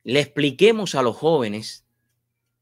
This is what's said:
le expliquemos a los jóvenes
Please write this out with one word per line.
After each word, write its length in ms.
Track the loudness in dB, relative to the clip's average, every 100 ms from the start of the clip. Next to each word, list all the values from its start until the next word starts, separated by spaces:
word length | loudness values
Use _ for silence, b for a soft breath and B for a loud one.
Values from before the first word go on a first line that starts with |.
le 160 | -2 -2
expliquemos 760 | -2 -2 -2 4 4 4 -2 0
a 80 |
los 120 | 0 0
jóvenes 720 | 0 0 -2 -6 -12 -16 _ _ _ _ _ _ _ _